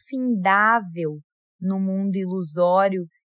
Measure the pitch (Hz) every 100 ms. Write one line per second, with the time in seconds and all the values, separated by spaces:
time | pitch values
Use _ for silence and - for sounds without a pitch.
0 | - 262 254 214 190 202 220 233 185 170
1 | 156 151 - _ _ _ 185 196 190 190
2 | 196 190 185 190 160 165 175 190 196 190
3 | 170 _